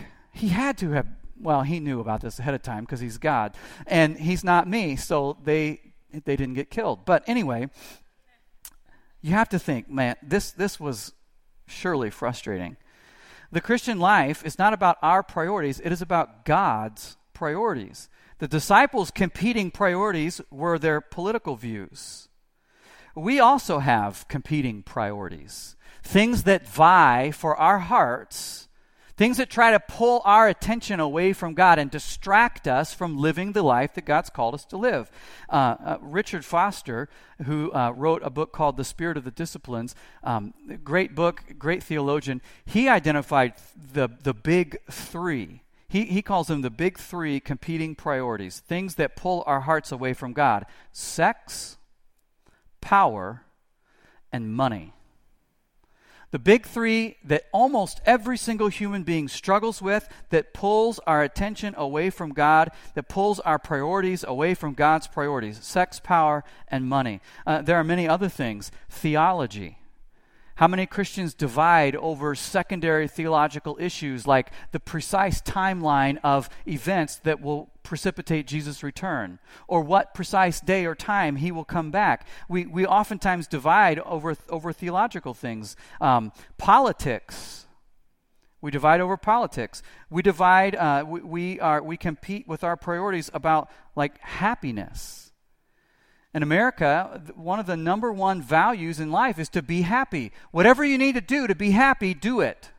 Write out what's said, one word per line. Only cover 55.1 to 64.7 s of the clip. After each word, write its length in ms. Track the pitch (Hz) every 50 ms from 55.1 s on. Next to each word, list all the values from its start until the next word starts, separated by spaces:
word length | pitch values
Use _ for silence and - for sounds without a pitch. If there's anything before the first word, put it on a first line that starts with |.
| _ _ _ _ _ _ _ _ _ _ _ _ _ _ _ _ _ _ _ _ _ - - -
The 80 | - 160
big 260 | 117 185 214 247 -
three 500 | - - 240 226 226 220 226 226 220 - _ -
that 200 | 139 151 151 - - -
almost 480 | 202 247 269 285 226 190 - - - -
every 320 | 214 247 247 208 247 254
single 300 | 220 - 233 226 214 214
human 360 | 208 - - 208 202 202 196 165
being 260 | 160 170 160 147 131
struggles 520 | - - - 196 190 208 208 226 214 -
with, 280 | 190 190 202 214 - - - - - -
that 240 | 175 160 - - -
pulls 460 | - 202 202 214 220 226 233 226 - -
our 160 | 165 156 151 147
attention 500 | 143 - - 196 214 208 - 214 208 -
away 320 | - 151 139 143 151 170 190
from 240 | - - 175 151 139
God, 360 | 156 147 151 156 156 165 165 - - - - -
that 120 | 151 139
pulls 320 | - - 196 196 208 202 175
our 180 | - 170 156
priorities 680 | 147 - - 160 135 139 160 185 196 185 185 185 175 -
away 280 | - 127 131 151 175 180
from 200 | - - 151